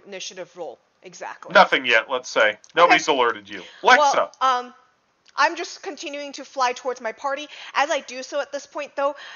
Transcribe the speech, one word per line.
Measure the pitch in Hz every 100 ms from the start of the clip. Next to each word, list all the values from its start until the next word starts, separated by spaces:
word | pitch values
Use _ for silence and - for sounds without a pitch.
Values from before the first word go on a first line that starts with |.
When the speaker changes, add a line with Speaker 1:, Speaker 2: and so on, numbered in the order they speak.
| -
Speaker 1:
initiative | 190 - 185 170 180
roll, | 156 113 _ _
exactly? | 185 170 160 - 175 190
Speaker 2:
Nothing | 180 151 127
yet, | 113 110
let's | 127 -
say. | 135 107 104 _ 156
Nobody's | 175 170 165
Speaker 1:
Okay. | 135
Speaker 2:
alerted | 120 107 101
you. | 101 87 -
Lexa. | 202 254
Speaker 1:
Well, | 285 160 - -
um, | 262 247 247 - _ _ _ _ _ -
I'm | 302 330
just | 349 -
continuing | 370 285 330 285 285
to | 269
fly | 262 277 247
towards | 247 262 247
my | 226
party. | 220 277 277 294 - - -
As | 294
I | 294
do | - 254
so | 254 294
at | 269
this | 277 -
point, | 320 285 -
though, | 277 285 -